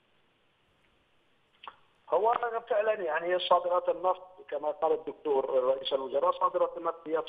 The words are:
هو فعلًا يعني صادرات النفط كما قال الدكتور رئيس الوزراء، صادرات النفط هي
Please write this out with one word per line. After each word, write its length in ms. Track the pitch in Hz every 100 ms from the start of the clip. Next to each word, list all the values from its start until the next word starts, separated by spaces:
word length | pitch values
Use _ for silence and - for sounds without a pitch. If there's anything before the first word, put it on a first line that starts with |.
| _ _ _ _ _ _ _ _ _ _ _ _ _ _ _ _ - - _ _ -
هو 240 | 170 220 247 240 226 233
فعلًا 240 | 214 220
يعني 460 | 208 170 156 175 180
صادرات 500 | - 175 175 180 180
النفط 380 | 165 185 185 - - -
كما 220 | 147 151
قال 200 | - 156
الدكتور 720 | 156 151 - 156 135 135 131
رئيس 300 | 127 135 -
الوزراء، 380 | 139 131 135 175
صادرات 460 | 180 185 175 170 170
النفط 300 | 165 165 156
هي 160 | 160